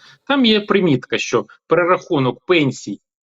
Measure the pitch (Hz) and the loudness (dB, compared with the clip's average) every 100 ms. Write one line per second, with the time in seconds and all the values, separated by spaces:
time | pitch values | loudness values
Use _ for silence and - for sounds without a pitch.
0 | - - _ 277 240 214 208 196 180 131 | -20 -20 _ 0 2 2 2 0 2 0
1 | - 107 - 120 101 - _ 165 175 180 | -2 -8 -2 -2 -4 -12 _ 0 2 -2
2 | - 156 131 123 - 175 139 123 - 101 | -2 -2 -2 -4 -2 0 0 -4 -10 -14
3 | _ _ | _ _